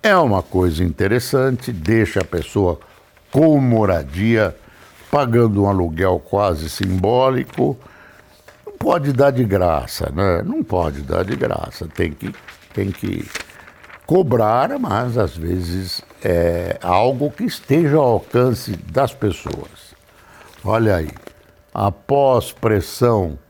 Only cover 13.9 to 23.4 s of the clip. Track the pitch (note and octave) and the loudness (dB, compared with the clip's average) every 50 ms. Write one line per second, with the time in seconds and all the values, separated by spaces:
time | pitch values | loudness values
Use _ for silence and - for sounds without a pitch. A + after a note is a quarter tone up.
13.9 | - - - - D3+ F#3 F#3 C3 B2 A#2 A2 G#2+ A2+ B2 C#3 A3 C#4+ C#4+ B3 F#3 | -20 -20 -4 0 2 2 2 2 2 2 2 2 2 2 0 0 -2 -4 -4 -2
14.9 | G2 G#2+ B2 B2 A#2 A#2+ G#2 D#2 - E2 D#2+ E2+ F2+ F#2 F2 E2 F2 F#2+ F#2+ F#2 | -2 -2 -2 -2 0 -2 -2 -2 -4 -8 -6 -4 -4 -4 -4 -4 -6 -6 -6 -8
15.9 | - - - _ - - - G#2 F2 E2+ E2+ E2+ E2+ F2 F2 F2 - - - F2 | -10 -12 -14 _ -20 -6 -2 0 0 2 2 0 0 -2 -4 -6 -8 -6 -2 0
16.9 | F2+ F#2+ A2 B2+ C3+ B2 D3 D3 - - A3 G#3+ - - - - C#3 E3 E3+ C#3+ | 2 2 2 2 0 -2 -4 -6 -4 -6 -6 -6 -6 -10 -2 0 2 2 2 4
17.9 | C#3+ D#3 C#3+ B2 A2+ G2+ - - - A#2+ B2+ C3 A#2 - - - G2 E2 - - | 2 2 4 4 2 0 -2 0 0 2 2 2 0 -2 -6 -10 -10 -10 -10 -4
18.9 | E2+ B2+ C#3 B2 - - - G#2 F2+ - - - - - - - - - - - | -2 0 0 0 -2 -4 -4 -4 -4 -4 -8 -10 -10 -10 -12 -16 -20 -20 -20 -20
19.9 | - _ _ _ _ - - - - - - - - - - G#2 G#2+ A2+ A2+ G#2+ | -20 _ _ _ _ -20 -20 -20 -20 -20 -20 -20 -20 -10 -4 -2 0 2 4 4
20.9 | G2 F2 D#2+ D2+ - - - - - - _ _ _ _ _ _ _ - G#2 G2+ | 2 2 0 -6 -10 -16 -20 -20 -20 -20 _ _ _ _ _ _ _ -2 -2 -2
21.9 | G2 - _ - C#3 C#3+ C#3 C3+ B2+ A#2 - - - - - A2+ G#2+ G2 F2 - | -2 -4 _ 0 2 2 4 4 2 2 0 -4 -12 -4 0 2 2 2 0 -4
22.9 | - - B2+ B2 A#2 G#2 F#2 D#2+ D2 C#2+ | -2 0 2 2 4 2 0 -2 -6 -12